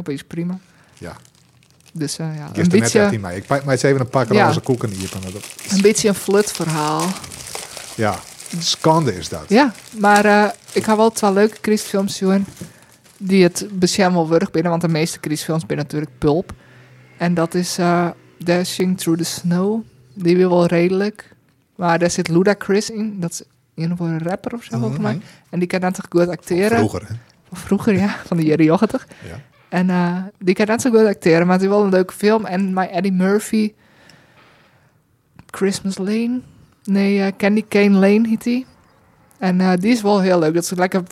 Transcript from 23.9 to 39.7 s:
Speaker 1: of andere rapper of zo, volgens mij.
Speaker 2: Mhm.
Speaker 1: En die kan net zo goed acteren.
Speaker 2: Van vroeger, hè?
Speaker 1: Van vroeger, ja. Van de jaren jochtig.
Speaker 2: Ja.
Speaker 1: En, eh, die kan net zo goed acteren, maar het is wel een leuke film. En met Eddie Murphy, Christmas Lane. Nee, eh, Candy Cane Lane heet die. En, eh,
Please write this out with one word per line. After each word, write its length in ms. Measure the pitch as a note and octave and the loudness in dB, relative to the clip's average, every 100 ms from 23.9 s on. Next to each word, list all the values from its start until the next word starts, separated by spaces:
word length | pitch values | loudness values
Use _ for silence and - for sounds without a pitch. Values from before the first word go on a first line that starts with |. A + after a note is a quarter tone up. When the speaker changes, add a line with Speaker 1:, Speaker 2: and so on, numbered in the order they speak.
Speaker 1:
of 80 | F3 | -4
andere 240 | E3+ D#3+ | -4 -4
rapper 300 | E3+ G3 - | -4 -6 -8
of 100 | A#3 | -12
zo, 140 | - A3+ | -8 -6
volgens 220 | A3+ D3 | -4 -2
mij. 140 | G#3 | -4
Speaker 2:
Mhm. 80 | F3+ - - _ | -4 -8 -20 _
Speaker 1:
En 80 | F3 | -4
die 100 | F3 | -2
kan 120 | F#3 | -2
net 160 | F3+ F#3 | -2 -4
zo 60 | - | -2
goed 200 | E3+ F3 | 0 0
acteren. 400 | E3+ - F3 G#3 A#3 | -2 -4 0 2 2
Speaker 2:
Van 0 | A3+ | 2
vroeger, 200 | F2+ G#2+ | -2 -10
hè? 60 | A2+ - _ _ | -14 -16 _ _
Speaker 1:
Van 100 | F3+ | -12
vroeger, 360 | - G3+ - | -4 -2 0
ja. 220 | F#3+ G3+ - - | 0 0 -4 -6
Van 100 | F3 | -2
de 80 | |
jaren 200 | D#3 D3+ | 2 4
jochtig. 420 | D#3 E3 A3 C4 - - - | 4 4 0 -4 -10 -20 -16
Speaker 2:
Ja. 120 | E2 C#3+ _ _ | -16 -18 _ _
Speaker 1:
En, 220 | F3 F#3 | -2 0
eh, 260 | F3+ F3 F3+ F#3 - | 0 0 -2 -8 -6
die 160 | F#3 | -2
kan 120 | G3 G#3 | 0 0
net 140 | A3+ | 0
zo 100 | C4 | 2
goed 140 | A3+ A3 | 4 4
acteren, 400 | G3 F3+ E3 F3 | 2 2 4 4
maar 80 | |
het 100 | F#3 | 2
is 60 | F#3+ | 2
wel 120 | G3+ | 2
een 60 | G3+ | 4
leuke 220 | F#3 F#3 | 2 0
film. 320 | - G#3 A3 | 0 2 2
En 280 | G#3+ F3+ G3 | 0 -4 -2
met 180 | F#3 F#3 | -2 -2
Eddie 220 | F3+ G3 | -2 0
Murphy, 600 | F#3 F#3 G#3 G#3+ A3 G#3+ - _ _ _ - _ _ _ _ _ _ _ _ _ _ _ _ - | 2 2 0 0 -2 -2 -4 _ _ _ -20 _ _ _ _ _ _ _ _ _ _ _ _ -18
Christmas 480 | - G3 G3 G3 F#3+ | -4 -2 -2 -4 -6
Lane. 420 | F#3+ G#3+ A#3 B3+ - _ _ _ | -4 -2 -2 -4 -8 _ _ _
Nee, 380 | - G3 G3 G3+ | -2 0 2 2
eh, 100 | G3 G3 | 0 0
Candy 280 | G3+ G#3 G#3+ | 0 0 2
Cane 220 | G#3 G3+ G3 | 2 6 6
Lane 300 | G3 G#3 A#3 | 6 4 2
heet 140 | A3 | 0
die. 240 | - A#3+ C4 _ _ _ _ _ _ - | -2 -4 -4 _ _ _ _ _ _ -6
En, 220 | F#3+ F3+ | 0 2
eh, 120 | F#3 | 2